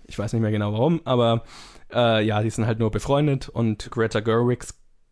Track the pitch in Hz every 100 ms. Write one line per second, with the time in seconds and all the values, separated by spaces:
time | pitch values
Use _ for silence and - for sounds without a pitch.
0 | - - 104 117 107 107 104 107 147 165
1 | - 123 117 117 - - - - - 120
2 | 117 110 107 104 110 113 113 110 110 104
3 | - 143 147 135 - 120 113 107 117 117
4 | 110 110 110 113 123 123 - - _ _
5 | _